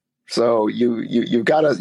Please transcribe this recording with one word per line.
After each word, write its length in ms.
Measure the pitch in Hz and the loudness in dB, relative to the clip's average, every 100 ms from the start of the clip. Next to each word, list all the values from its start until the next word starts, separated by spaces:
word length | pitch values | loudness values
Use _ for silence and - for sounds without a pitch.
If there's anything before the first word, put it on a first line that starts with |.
| _ _ - | _ _ -10
So 380 | - 117 117 107 | -2 0 2 0
you, 320 | 110 120 113 | 0 0 0
you, 260 | - 120 - | -2 -2 0
you've 200 | 120 107 | -2 2
gotta, 300 | 156 156 127 | 2 2 2